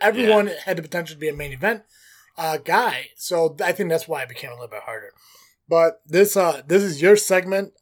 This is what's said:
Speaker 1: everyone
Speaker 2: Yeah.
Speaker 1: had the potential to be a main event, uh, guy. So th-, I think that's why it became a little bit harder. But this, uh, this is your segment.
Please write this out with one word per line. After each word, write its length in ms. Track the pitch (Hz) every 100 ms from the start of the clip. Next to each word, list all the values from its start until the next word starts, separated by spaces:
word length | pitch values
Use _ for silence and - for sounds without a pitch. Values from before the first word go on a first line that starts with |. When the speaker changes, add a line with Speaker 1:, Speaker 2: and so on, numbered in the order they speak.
Speaker 1:
everyone 480 | 202 220 226 214 202
Speaker 2:
Yeah. 120 | -
Speaker 1:
had 120 | - 170
the 60 |
potential 320 | 156 175 165
to 60 | 151
be 80 | 156
a 40 |
main 180 | 143 147
event, 300 | 131 185 226 - _ _ _ _ -
uh, 220 | 160 156
guy. 520 | 156 185 247 131 139 -
So 320 | - 175 160
th-, 180 | 147 180
I 40 |
think 160 | 175 180
that's 180 | 165 160
why 160 | 151
it 60 | 123
became 220 | 123 135
a 40 |
little 140 | 120 117
bit 140 | 107
harder. 300 | - 110 104 _ _ - _ _ _
But 340 | 165 165 165 _
this, 300 | 165 202 202
uh, 260 | 175 143 143
this 160 | 185
is 180 | 202 147
your 140 | 170 208
segment. 560 | - 185 180 196 196 -